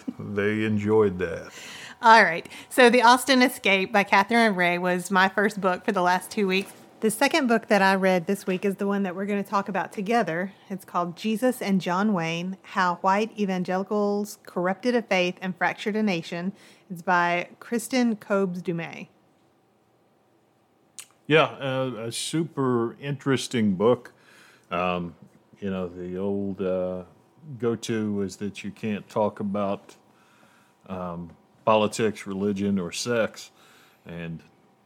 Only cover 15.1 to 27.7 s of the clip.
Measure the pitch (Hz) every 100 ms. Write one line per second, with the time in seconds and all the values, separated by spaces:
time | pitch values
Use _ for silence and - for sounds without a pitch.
15.1 | 185 180 180 185 175 170 - 214 208 214
16.1 | 170 - 170 180 - - - - 175 170
17.1 | 180 175 175 - - - 233 - 262 240
18.1 | 214 - 196 196 180 175 170 156 147 -
19.1 | _ _ _ _ _ _ _ _ _ _
20.1 | _ _ _ _ _ _ _ _ - -
21.1 | _ - 156 131 113 139 131 131 107 117
22.1 | - - 160 160 - 131 120 117 - 143
23.1 | 143 139 131 - 123 107 90 107 123 -
24.1 | _ _ - - _ - 87 90 90 87
25.1 | 78 - _ _ - 98 95 90 90 90
26.1 | 92 101 101 98 95 92 92 92 92 90
27.1 | _ _ _ 156 123 120